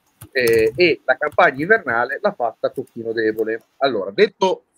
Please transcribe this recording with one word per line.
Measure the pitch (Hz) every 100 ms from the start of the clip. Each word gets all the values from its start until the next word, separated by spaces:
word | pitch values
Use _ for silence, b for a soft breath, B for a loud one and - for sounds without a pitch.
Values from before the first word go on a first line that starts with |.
| _ _ -
eh, | 131 120 113 110 127
e | 175 135
la | - 127
campagna | 151 - 175 135
invernale | 165 220 131 117 123 139
l'ha | -
fatta | - 117 - 131
Cocchino | - 131 120 113
Debole. | 113 110 110 110 113 _ -
Allora, | 139 113 95
detto | 104 220 - 196 - _